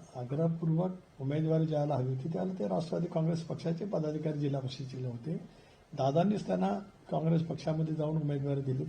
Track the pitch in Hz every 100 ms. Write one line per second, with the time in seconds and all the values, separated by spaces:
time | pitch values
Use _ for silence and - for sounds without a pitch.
0 | - 131 123 143 165 165 165 160 185 185
1 | - - 135 151 156 160 160 151 147 135
2 | 131 131 165 175 185 185 202 185 165 170
3 | 170 160 160 165 - 160 - 170 202 170
4 | 151 156 156 147 143 139 131 - 131 131
5 | 127 120 139 190 - - - - - 139
6 | 135 151 190 208 - 180 190 202 - -
7 | - 156 160 165 160 156 - 156 156 160
8 | 151 160 147 143 139 139 131 131